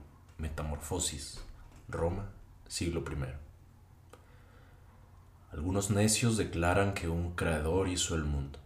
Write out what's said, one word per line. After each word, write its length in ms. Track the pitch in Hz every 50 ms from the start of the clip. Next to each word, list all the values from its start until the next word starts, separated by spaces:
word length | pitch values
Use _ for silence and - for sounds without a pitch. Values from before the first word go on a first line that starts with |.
| - - - - - - - -
Metamorfosis, 1080 | 80 78 78 82 78 76 73 73 - - 95 87 - - 71 69 - - - - - - - - - - - - - -
Roma, 420 | - - 82 85 90 101 101 - - - - - - - - -
siglo 380 | - - 90 85 80 80 69
primero. 320 | 71 73 71 67 64 65 - - - - - - - - - - - - - - - - - - - - - - - - - - - - - - - - - - - - - - - - - - - -
Algunos 380 | 78 76 92 95 101 98 -
necios 440 | 104 98 107 107 110 - 120 117 113
declaran 580 | 107 90 - - 82 87 87 90 98 98 98 98
que 140 | - 85 82
un 280 | 82 85 85 85 -
creador 520 | - 87 85 82 78 78 80 82 92 95 92
hizo 280 | 90 85 - - 87
el 100 | 80 76
mundo. 340 | 73 71 71 69 69 - - -